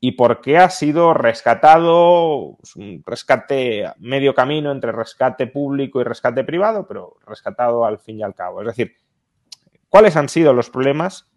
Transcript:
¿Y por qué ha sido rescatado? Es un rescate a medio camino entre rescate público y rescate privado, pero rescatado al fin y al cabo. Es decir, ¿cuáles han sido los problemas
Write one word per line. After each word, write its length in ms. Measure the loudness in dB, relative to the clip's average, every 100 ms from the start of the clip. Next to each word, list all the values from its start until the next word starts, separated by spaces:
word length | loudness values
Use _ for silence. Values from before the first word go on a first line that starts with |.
¿Y 120 | -4
por 280 | 2 2 2
qué 160 | 0 4
ha 120 | 4
sido 440 | 2 -4 2 2
rescatado? 1400 | 2 0 0 0 4 6 6 6 4 4 4 2 -4 -8 -16
Es 140 | -20 -18
un 260 | -16 -16 -14
rescate 800 | -14 0 0 0 -4 -2 -4 -8
a 100 | -12
medio 380 | -6 -2 0 0
camino 380 | 0 -2 -4
entre 180 | -6 -6
rescate 560 | -8 -10 -2 -4 -2 -8
público 540 | -6 -6 -4 -4 -4
y 20 |
rescate 400 | -4 -4 -4 -4
privado, 420 | -6 -2 -2 -4 -8
pero 300 | -14 -16 _ _
rescatado 600 | -14 -14 -4 -2 0 -2
al 120 | -4
fin 220 | _ -12
y 40 |
al 120 | -12 -10
cabo. 260 | -12 -10
Es 60 | -12
decir, 300 | -6 -8 _ _ _ _ _ _ -20 _ _ _
¿cuáles 300 | 4 4 2
han 100 | -4
sido 240 | 0 2
los 180 | 2 -2
problemas 600 | -4 -4 -2 -6 -10 _